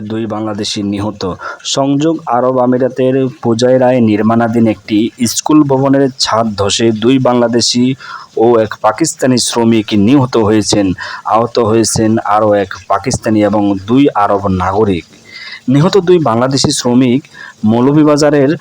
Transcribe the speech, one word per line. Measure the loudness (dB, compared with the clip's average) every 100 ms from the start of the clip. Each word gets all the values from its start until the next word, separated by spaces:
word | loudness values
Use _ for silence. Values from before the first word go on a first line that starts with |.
দুই | -6 -6 -6
বাংলাদেশি | -6 -6 -6 -6 -4
নিহত। | -4 -4 -4 -6 -8 -8 -12 -12
সংযুক্ত | -6 -2 0 0 0 -2 -2
আরব | 0 0 0
আমিরাতের | 0 0 -2 0 0 0 -2
ফুজায়রায় | -4 -2 0 2 4 2 2
নির্মাণাধীন | 2 2 2 2 0 2 0
একটি | -2 -2 -2 -2 -2 -4
স্কুল | -4 0 2
ভবনের | 2 0 2 2 0 -2
ছাদ | -2 -2 -2 -2
ধসে | -4 0 0
দুই | 2 2 2
বাংলাদেশি | 2 2 0 0 0 0 -2 -2 -10 -18 -8 0
ও | 2 2
এক | 0 -2
পাকিস্তানি | -2 -2 -4 -2 0 0
শ্রমিক | 0 0 2 2 0 0
নিহত | 2 2 2 0
হয়েছেন। | 2 2 0 0 0 -2 -8 -10
আহত | -2 0 0 0
হয়েছেন | 0 2 0 0 0 0 0
আরও | 0 2
এক | 0 -2 -6 -4
পাকিস্তানি | -4 -2 -4 -2 0
এবং | 2 0 -2 -2 0
দুই | 2 2
আরব | 2 0 0 -2
নাগরিক। | -2 -2 0 0 -2 -6 -20 -20 -20 -20 -10 -2
নিহত | 2 2 2
দুই | 2 2
বাংলাদেশি | 2 0 0 -2 -2
শ্রমিক | -2 0 2 2 0 -4 -20 -20 -4
মৌলভীবাজারের | 0 2 2 2 2 2 2 2 2 -2